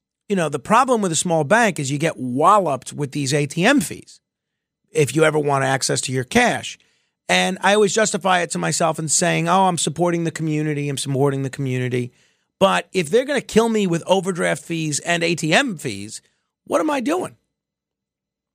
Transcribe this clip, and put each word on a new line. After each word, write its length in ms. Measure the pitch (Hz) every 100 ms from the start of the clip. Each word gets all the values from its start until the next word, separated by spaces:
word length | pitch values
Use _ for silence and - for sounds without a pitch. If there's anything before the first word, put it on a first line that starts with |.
| _ _ -
you 80 | 196
know, 140 | 156
the 100 | 139
problem 420 | - 220 262 233
with 100 | 196
a 40 | 160
small 280 | 180 165
bank 360 | 139 214 226 156
is 120 | 135
you 80 | 143
get 180 | 160 -
walloped 760 | 127 123 160 208 170 131 -
with 200 | 135 143
these 220 | 151 135
A 120 | 147 147
T 180 | -
M 160 | 196 285
fees 400 | 175 - - - _ _ _ _ _ _ _
if 240 | 156 139 139
you 80 |
ever 160 | 156 151
want 240 | 143 139
access 380 | 135 135 - 139
to 100 | -
your 120 | 131
cash. 540 | 123 233 240 131 - - _ _ _ _ -
And 280 | 180 185 190
I 120 | 185 208
always 180 | 208
justify 480 | 220 214 202 190 180
it 100 | 170
to 60 | 180
myself 420 | 170 156 165 160
in 80 | 160
saying, 400 | - 175 165 165
"Oh, 180 | 185 190
I'm 120 | 175
supporting 480 | - 151 175 170 165
the 60 |
community, 580 | 156 160 151 156 147 143
I'm 80 | 135
supporting 460 | 139 135 139 135
the 60 | 135
community." 600 | 131 139 127 127 127 123 - _ _ _ -
But 300 | 190 180 -
if 180 | 190 147
they're 160 | 214 269
gonna 140 | 277
kill 300 | - 208 233
me 180 | 220 196
with 160 | 165 -
overdraft 560 | 190 180 175 175 165
fees 360 | - 170 156 139
and 240 | - 170
A 120 | 165 170
T 180 | 151
M 240 | 190 277 165
fees, 440 | 135 98 104 - - _ _ _ -
what 160 | -
am 80 | 311
I 100 | 285
doing? 360 | 240 359 - - _ _ _ _ _ _ _ _ _ _ _